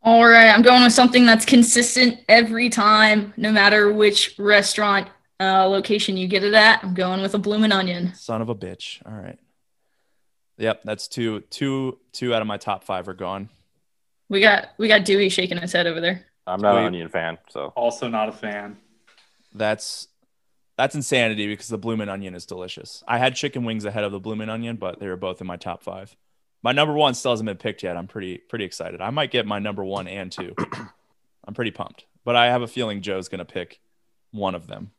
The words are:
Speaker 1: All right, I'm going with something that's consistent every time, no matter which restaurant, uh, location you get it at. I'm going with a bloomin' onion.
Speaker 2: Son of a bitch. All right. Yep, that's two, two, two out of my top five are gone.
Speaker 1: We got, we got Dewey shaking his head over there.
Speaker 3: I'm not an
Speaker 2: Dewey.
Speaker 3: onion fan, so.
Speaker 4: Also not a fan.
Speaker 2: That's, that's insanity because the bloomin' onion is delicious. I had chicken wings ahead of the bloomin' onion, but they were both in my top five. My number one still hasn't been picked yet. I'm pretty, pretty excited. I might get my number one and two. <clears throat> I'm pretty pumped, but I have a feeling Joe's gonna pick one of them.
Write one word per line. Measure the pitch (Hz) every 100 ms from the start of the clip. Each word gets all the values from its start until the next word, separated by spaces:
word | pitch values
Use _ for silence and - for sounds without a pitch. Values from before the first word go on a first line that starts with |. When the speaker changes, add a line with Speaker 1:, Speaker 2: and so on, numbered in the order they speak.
| 226
Speaker 1:
All | 233 233
right, | 233 226
I'm | 214
going | 233 254
with | 247
something | 233 247 247 240
that's | 220 -
consistent | 254 233 240 240 - 247 233 -
every | 226 220 226 240
time, | 233 208 214 220 214 202 -
no | 214
matter | 214 202 214 208
which | 214 208 208 - -
restaurant, | 202 208 202 - 208 196 190 _ _ _
uh, | 190 190 190
location | 196 190 208 208 190
you | 185
get | 196
it | 202
at. | 214 214 -
I'm | 196
going | 180 185 185
with | 196
a | 208
bloomin' | 202 208 220
onion. | 196 185 175 180
Speaker 2:
Son | - - 113
of | 113
a | 113
bitch. | 92 92 - -
All | - 107
right. | 92 - _ _ _ _ _ _ _ _ _ _ _ _
Yep, | 110 104 107
that's | 107 -
two, | - 113 107 -
two, | - 139 135 131 - _
two | - 123 117
out |
of | 110
my | 101
top | - 98
five | - 95 90
are | 92
gone. | 90 98 101 _ _ _ _ _ _ _ _
Speaker 1:
We | 196
got, | 214 202 - _
we | 220
got | 214 190
Dewey | 196 196
shaking | 190 185 175
his | 170
head | 175 170
over | 165
there. | 170 180 _ _ -
Speaker 3:
I'm | 92
not | 104 98
an |
Speaker 2:
Dewey. | 92
Speaker 3:
onion | 90 82
fan, | 87 82 82 _
so. | - 71 -
Speaker 4:
Also | 120 117 123
not | 110 107
a |
fan. | 104 107 104 104 104 _ _ _ _ _ _ _ 104
Speaker 2:
That's, | 107 107 - - - _ _ _ _ _ _ -
that's | 135
insanity | 151 131 131 117 107 104
because | 104 -
the | 110
bloomin' | 113 110 104
onion | 98 98 90
is | -
delicious. | 92 90 - - - -
I | 117
had | 127 127
chicken | 143 139 120
wings | 113 104
ahead | 107
of | 104
the | 98
bloomin' | 101 107 110
onion, | 113 117 113
but | 95 87
they | 101
were | 92
both | 95 92
in | 92
my | 87
top | 95 85
five. | - 92 98 _ _ _ _ _
My | 117
number | 135 151 151
one | 147
still | 123 131
hasn't | 117 110
been | 95
picked | 117 -
yet. | 92 85
I'm | 95
pretty, | 110 92 90
pretty | _ 117 95
excited. | - 85 85
I | 95
might | 143 139
get | 127 107
my | 104
number | 104 101
one | 95 98 92
and | 95 92
two. | - 90 - - - 107 _
<clears throat> | _ _ _ _ -
I'm |
pretty | 107 113
pumped, | - - _ _ _
but | - 120
I | 120
have | 123
a | 117
feeling | 127 117 101
Joe's | 98 95 90
gonna | 92 87
pick | 95 87 _ _ _ _ _ _
one | 107 98 90
of | 82
them. | 101 98